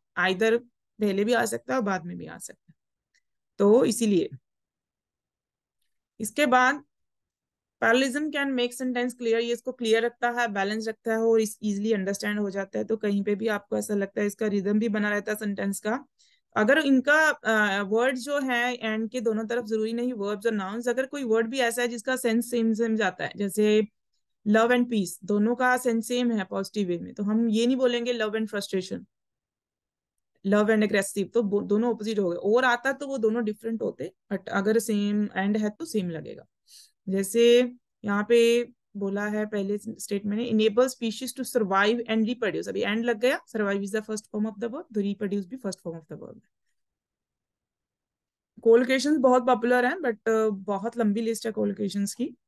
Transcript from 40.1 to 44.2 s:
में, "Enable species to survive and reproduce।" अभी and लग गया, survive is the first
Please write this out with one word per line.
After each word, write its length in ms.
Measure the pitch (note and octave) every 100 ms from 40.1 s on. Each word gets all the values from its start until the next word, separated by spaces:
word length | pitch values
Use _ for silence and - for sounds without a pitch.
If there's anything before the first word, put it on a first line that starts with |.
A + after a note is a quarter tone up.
| G3+ G#3 G#3
में, 120 | B3
"Enable 360 | A3 A3 G#3+ C4
species 480 | - A3+ G#3 C4 -
to 200 | B3+ B3+
survive 420 | G3 F#3+ G#3 A#3+
and 260 | A3 A3
reproduce।" 440 | G#3+ A#3+ G#3+ D#3+ F#3+
अभी 140 | G3
and 220 | G3 A3
लग 140 | A#3 A3
गया, 220 | B3 D#4+ - A3
survive 240 | G3+ G3
is 100 | G3
the 100 | A3
first 220 | G#3+ G#3+